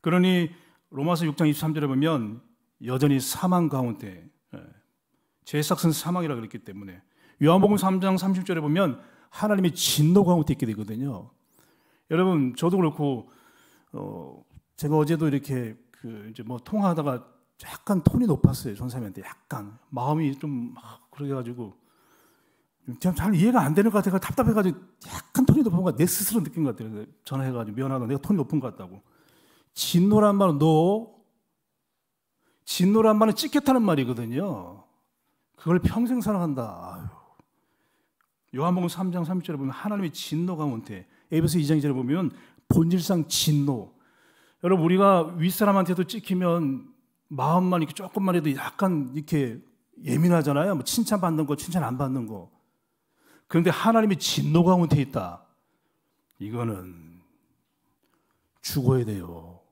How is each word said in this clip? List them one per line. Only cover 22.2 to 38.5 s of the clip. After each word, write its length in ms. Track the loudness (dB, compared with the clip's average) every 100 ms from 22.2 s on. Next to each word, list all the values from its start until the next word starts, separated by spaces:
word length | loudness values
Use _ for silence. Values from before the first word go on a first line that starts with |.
| _ _ _ _ _ _ -16 -4
좀 120 | -2
잘 220 | 0 0 4
이해가 240 | 4 4
안 140 | 4
되는 180 | 2 4
것 60 | 2
같아서 220 | 0 -2
답답해가지고 600 | -2 0 2 2 0 -2 -12 _ -16
약간 380 | -16 -4 2 4
톤이 180 | 6
높은 160 | 4 2
것 60 | 0
같아요. 120 | 2
내 80 | 0
스스로 360 | 0 -2 -2
느낀 220 | -2 -2
것 140 | -2 -2
같아요. 160 | -10
그래서 180 | -12 -14 _ -8
전화해가지고 500 | -6 -4 -6 -6 -6
"미안하다, 300 | -4 -4 -4
내가 160 | -6
톤이 160 | 0 0
높은 240 | 0 -2
것 80 | -4
같다고." 320 | -12 -18 -20 _ _ _ _ _ _ _
진노란 640 | -8 0 4 6 6 6 4
말은, 220 | 2 4
너, 540 | 4 4 4 0 -4 _ _ _ _ _ _ _ _ _ _ _ _ _ _ _
진노란 540 | -10 0 4 4 4 4
말은 180 | 4 2
찌릿하는 460 | 0 0 2 2
말이거든요. 1040 | 4 2 0 -4 -4 -4 -4 -8 -10 -18 _ _ _ _ _ _ _ _
그걸 220 | 0 2
평생 420 | 2 0 0 -2
사랑한다. 420 | 0 -2 -2 -4
아유. 540 | -6 -10 -14 -14 -14 -16 _ _ _ _ _ _ _ _ _ _ _ _ _